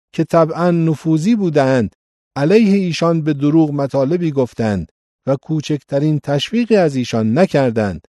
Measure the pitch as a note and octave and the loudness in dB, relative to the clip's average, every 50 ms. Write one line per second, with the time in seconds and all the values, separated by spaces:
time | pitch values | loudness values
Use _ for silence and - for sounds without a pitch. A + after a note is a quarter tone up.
0 | _ _ - - D#3+ - - E3 D#3+ D#3 - D#3 F3 F3+ F3 E3+ E3 D#3+ D3+ - | _ _ -6 -4 -2 0 2 2 2 2 0 -2 0 0 2 2 0 0 -2 -2
1 | - D#3+ D#3+ D#3 D#3 G#3+ A#3+ G#3 G3 E3+ D3 D3 C3+ C3 C3+ B2+ G#2+ F#2 - _ | 0 0 0 0 0 0 0 0 0 0 0 2 2 2 2 0 0 -2 -6 _
2 | _ _ _ _ _ _ - C3+ C#3+ D#3+ G3+ A3+ A3+ F#3+ G3 G3 F#3 F3 D3+ - | _ _ _ _ _ _ -6 -2 0 2 4 4 4 4 2 0 0 -2 -2 -2
3 | E3 E3+ E3+ E3 D3 D#3 D3+ C3+ C#3+ D3 D3+ E3 D#3+ D3 C#3+ C#3+ C#3 C3 - C#3 | 0 0 0 0 -2 -2 -2 0 0 2 2 2 2 2 0 -4 -4 -2 -2 -2
4 | C3+ C3+ F3 F3+ E3+ D#3+ C#3 C#3 B2+ - - - A2+ A2 G2+ F2+ D#2+ - _ _ | 0 0 -2 -2 -2 -2 -2 -2 -2 -2 -4 -4 -2 -2 -2 -2 -4 -8 _ _
5 | _ _ _ _ - B2+ C#3 - - - D#3 D#3 - - D3+ C#3 - - C#3+ C#3 | _ _ _ _ -4 -4 -4 -4 -4 -4 -6 -4 -4 -4 -6 -6 -6 -4 -4 -2
6 | D3+ D#3 D3+ C#3+ - C#3+ C#3+ D3 - - A3 A#3+ A#3+ - A3+ G3 F3 D3+ C#3 B2+ | 0 0 0 -2 -2 -2 -2 -2 -2 -2 -2 -2 0 2 2 2 2 2 0 -2
7 | A#2+ - - A2+ A2 A2 A2+ D#3+ F#3+ - - C#3+ C3+ B2 A2 A2+ G#2+ G2 E2+ D2+ | -4 -2 -2 -2 0 0 2 2 2 2 2 0 0 0 0 -2 -2 -2 -4 -8
8 | - _ | -12 _